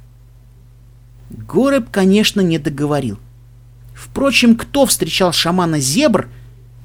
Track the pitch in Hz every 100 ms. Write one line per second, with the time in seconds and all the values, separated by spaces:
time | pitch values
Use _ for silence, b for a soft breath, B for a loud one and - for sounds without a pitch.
0 | - - - - - - - - - -
1 | - - - - - 190 269 277 233 202
2 | 190 202 214 202 180 160 151 139 147 147
3 | 127 98 - - - - - - - -
4 | - - 277 - 240 233 - 285 254 -
5 | 165 - 180 - 170 185 170 156 131 170
6 | 294 202 - b b b - -